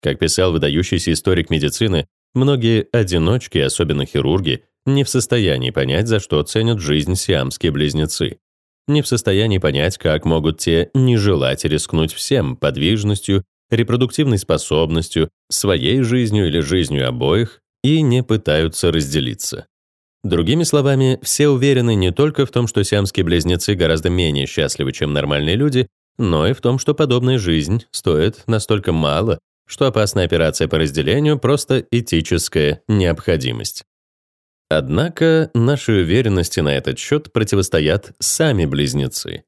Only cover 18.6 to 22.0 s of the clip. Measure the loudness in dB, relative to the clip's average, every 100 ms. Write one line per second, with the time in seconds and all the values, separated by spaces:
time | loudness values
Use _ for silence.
18.6 | 0 0 0 0 0 -2 -4 -6 -10 -10
19.6 | -16 _ _ _ _ _ -2 0 2 0
20.6 | 2 2 2 2 2 0 -4 0 2 4
21.6 | 2 2 2 2